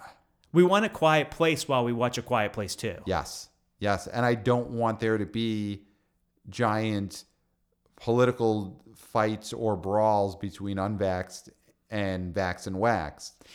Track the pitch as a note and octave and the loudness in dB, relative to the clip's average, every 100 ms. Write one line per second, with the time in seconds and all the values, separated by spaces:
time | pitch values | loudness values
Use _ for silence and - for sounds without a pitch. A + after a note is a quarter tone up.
0 | - - _ _ _ E3 F3+ G3+ G#3+ - | -20 -20 _ _ _ 4 6 6 2 2
1 | D#3 D#3 D3 - E3 C#3 - C3 A#2+ A#2+ | 4 4 2 0 2 2 0 0 0 0
2 | A#2+ A#2+ A2+ A#2+ G#2 - G2 - A2+ F2 | 0 -2 -2 0 0 -2 -6 -6 -6 -6
3 | F#2 F2 - - - _ _ _ G2+ G2 | -2 -2 -2 -10 -16 _ _ _ 0 0
4 | - A#2 A#2+ A#2 A2+ A#2+ A#2+ A#2 A2+ A2 | -2 0 2 2 2 2 0 -2 -2 0
5 | A2+ A2 G2 A2+ A2+ G#2+ G#2 G2+ - _ | 0 0 0 -2 -2 -2 -4 -6 -12 _
6 | _ _ _ _ - F#2+ A#2 G#2+ A2 G#2 | _ _ _ _ -12 -2 0 2 0 -2
7 | G2 - - _ _ _ _ _ _ _ | -4 -8 -18 _ _ _ _ _ _ _
8 | - A#2+ B2 A#2+ A2+ G#2+ F#2+ - - - | 0 4 4 4 0 0 -4 -12 -20 -20
9 | - A#2 A2 G#2+ - A#2 A2+ G2 F#2+ G#2 | -6 0 0 -2 -6 -4 -2 -2 0 2
10 | G#2+ G#2 G2 F#2 G2+ - G2 G2 G2 G#2 | 4 4 2 -2 -10 -8 -6 -2 -2 0
11 | G2 F#2 F#2 - - - _ _ _ G#2+ | 0 -2 -6 -12 -20 -20 _ _ _ -4
12 | G2 F#2 F#2 F2+ F#2 F2+ - F#2+ A2+ G#2+ | -2 -2 -4 -2 -2 -4 -6 0 2 2
13 | D2+ - - - - | -2 -10 -18 -20 -20